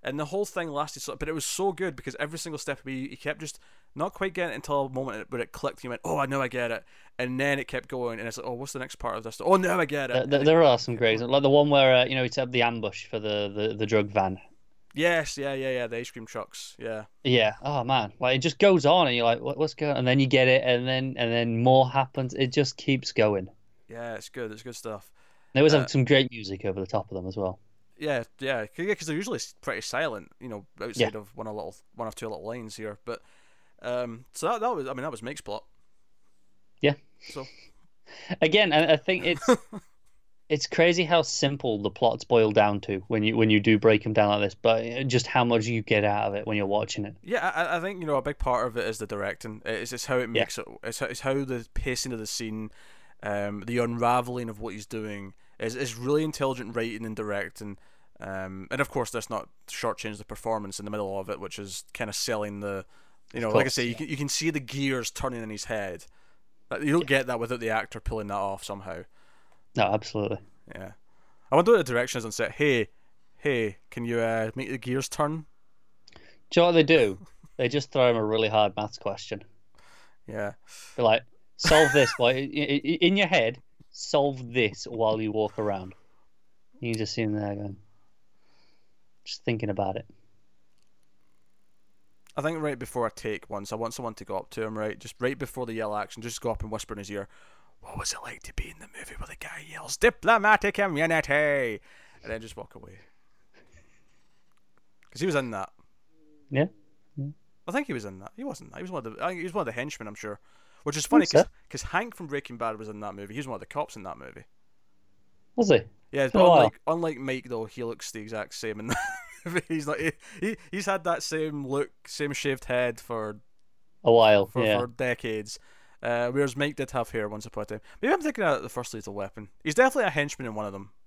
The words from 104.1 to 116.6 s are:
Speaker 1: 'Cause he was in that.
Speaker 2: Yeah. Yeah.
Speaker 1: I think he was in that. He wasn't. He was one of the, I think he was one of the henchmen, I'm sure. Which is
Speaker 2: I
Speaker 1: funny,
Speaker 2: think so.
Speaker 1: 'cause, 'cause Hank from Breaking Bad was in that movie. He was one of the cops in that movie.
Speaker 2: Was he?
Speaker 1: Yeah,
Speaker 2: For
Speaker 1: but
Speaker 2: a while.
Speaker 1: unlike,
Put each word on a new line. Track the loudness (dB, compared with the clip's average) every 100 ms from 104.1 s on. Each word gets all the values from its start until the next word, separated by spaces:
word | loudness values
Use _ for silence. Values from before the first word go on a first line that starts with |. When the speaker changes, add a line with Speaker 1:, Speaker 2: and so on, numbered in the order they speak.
| -20 -20 _ -20 _ _ _ _ _ _
Speaker 1:
'Cause | -6
he | 0
was |
in | 0 0
that. | -4 -8 _ _ _ _ _ _ _ -4
Speaker 2:
Yeah. | 0 0 -2 _ _ _ -10
Yeah. | -10 -10 _ _ -6
Speaker 1:
I |
think | -4 -4
he |
was | -6
in | -8 -14
that. | -18 -14
He |
wasn't. | -12 -12 -14 -14
He |
was | -10
one | -10
of | -10 -8
the, |
I | -6
think | -6
he |
was | -6
one | -6
of | -6
the |
henchmen, | -4 -6 -8 -14
I'm |
sure. | -12 -10 -12 _ _ -20 _
Which | -6 -4
is | 4
Speaker 2:
I |
Speaker 1:
funny, | 6 6
Speaker 2:
think |
so. | 6 4 0 -14
Speaker 1:
'cause, | -12
'cause | -4
Hank | -2 -2
from | -8 -8
Breaking | -8 -8 -6
Bad | -6 -6
was | -10
in | -10
that | -10
movie. | -10 -10
He | -10
was | -8
one | -10
of |
the | -10
cops | -8 -8 -8
in |
that | -14 -14
movie. | -16 -18 -20 _ _ _ _ _ _ _ _ _ _ 0
Speaker 2:
Was | 6
he? | 4 4 _ _
Speaker 1:
Yeah, | -2 2
Speaker 2:
For | 6
Speaker 1:
but |
Speaker 2:
a | 8
while. |
Speaker 1:
unlike, | 10